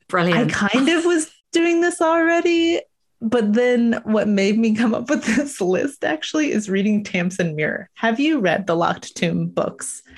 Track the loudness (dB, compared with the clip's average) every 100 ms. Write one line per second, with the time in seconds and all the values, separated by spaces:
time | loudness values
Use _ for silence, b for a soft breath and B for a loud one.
0 | -4 0 2 2 0 0 0 2 2 2
1 | 2 0 -2 -12 _ 0 2 2 0 0
2 | 2 2 2 2 2 2 2 0 -6 _
3 | _ _ -2 0 2 2 4 2 2 0
4 | 0 0 2 2 2 2 2 2 0 0
5 | -2 -2 0 -2 -2 -4 -2 0 -2 -4
6 | -4 -4 -4 -2 -2 -2 -2 -2 0 -2
7 | -2 -4 -4 -2 -4 -2 -4 -6 -10 -4
8 | -2 0 0 0 0 0 0 0 0 -2
9 | -10 -4 -2 -2 -2 -4 -4 -6 -12 -14
10 | -18